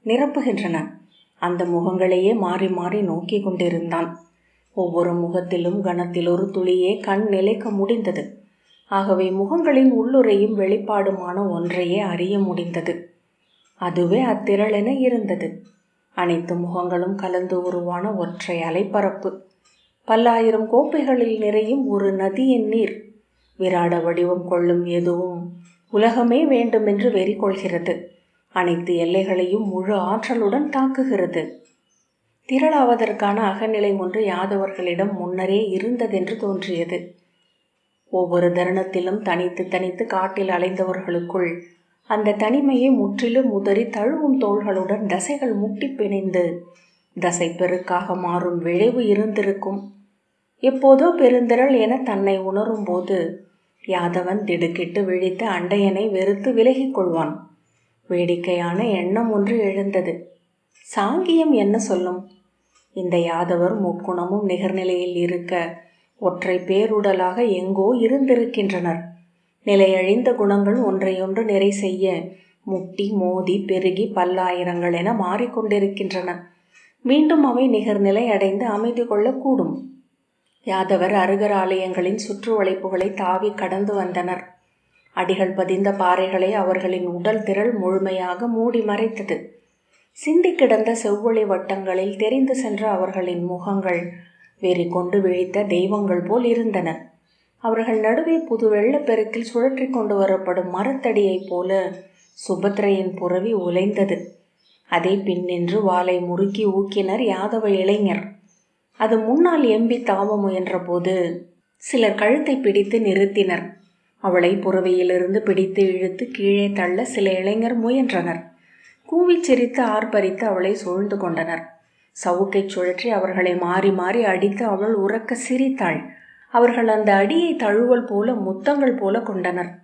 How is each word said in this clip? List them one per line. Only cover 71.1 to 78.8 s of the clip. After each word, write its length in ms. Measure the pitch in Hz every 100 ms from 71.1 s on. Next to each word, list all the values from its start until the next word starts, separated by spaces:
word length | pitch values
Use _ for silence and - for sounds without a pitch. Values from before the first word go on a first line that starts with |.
| 185 190 202
நிறை 280 | 220 196 202
செய்ய 560 | 202 190 185 190 170 175 - _ _
முட்டி 480 | - 185 175 - 202
மோதி 480 | 208 180 185 180 196
பெருகி 520 | 196 190 185 175 226 185
பல்லாயிரங்கள் 800 | 180 185 180 180 180 175 175
என 200 | 170 190
மாறிக்கொண்டிருக்கின்றன. 1300 | 226 180 208 240 233 220 202 196 196 190 185 180 175 - _ _ _ _ _
மீண்டும் 420 | 247 285 302 320
அவை 260 | 277 240 262
நிகர்நிலை 580 | 220 208 202 196 202 240
அடைந்து 380 | 196 196 202 240
அமைதி 360 | 208